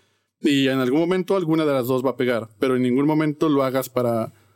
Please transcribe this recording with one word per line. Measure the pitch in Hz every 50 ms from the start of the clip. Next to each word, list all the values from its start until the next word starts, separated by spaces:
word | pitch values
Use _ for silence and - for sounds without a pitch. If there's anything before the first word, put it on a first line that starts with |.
| _ _ _ _ _ _ _ _
Y | - 156 143 139 135 131
en | 131 135
algún | 131 123 135 156
momento | 170 170 185 185 175 - 196
alguna | 196 180 156 160 160 156
de | 147
las | 139 131 117
dos | 127 131 127 123
va | 131
a | 117
pegar, | - 127 120 123 110 113 - _ -
pero | 139 131 127
en | 127
ningún | 127 123 123 135 143
momento | 151 156 156 156 156 143 - 165 165
lo | 143 139 135
hagas | 131 127 135 127 -
para, | - 127 123 117 117 113 113 - - _ _ _ _